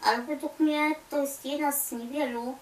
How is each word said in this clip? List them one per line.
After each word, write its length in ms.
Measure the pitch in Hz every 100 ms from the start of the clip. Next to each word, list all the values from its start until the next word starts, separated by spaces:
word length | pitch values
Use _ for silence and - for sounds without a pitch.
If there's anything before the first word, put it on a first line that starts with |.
ale 200 | 214 233
według 380 | 247 294 311 -
mnie 360 | 311 302 302 311 -
to 120 | 294
jest 240 | 277 - 262
jedna 260 | 294 302
z 200 | 277 -
niewielu 680 | 233 240 285 277 240 240 269